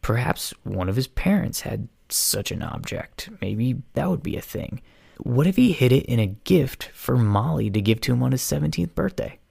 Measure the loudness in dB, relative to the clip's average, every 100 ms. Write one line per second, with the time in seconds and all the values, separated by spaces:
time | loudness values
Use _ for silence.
0 | 0 -2 0 -4 -8 -12 -8 -4 -2 -2
1 | -4 -2 0 0 0 -6 -8 -8 -10 _
2 | _ -4 -2 -4 -6 -8 -8 -10 -8 -10
3 | -10 -14 -16 -10 -6 -2 -2 -2 -6 -4
4 | -2 -2 -4 -10 -8 -10 -8 -12 -16 _
5 | _ _ -2 2 2 4 4 6 6 6
6 | 4 0 0 -2 2 4 4 -4 -16 -10
7 | 0 2 4 4 2 0 0 0 2 2
8 | 2 0 2 0 -2 -2 -2 -2 -4 -2
9 | -2 -2 -10 -10 _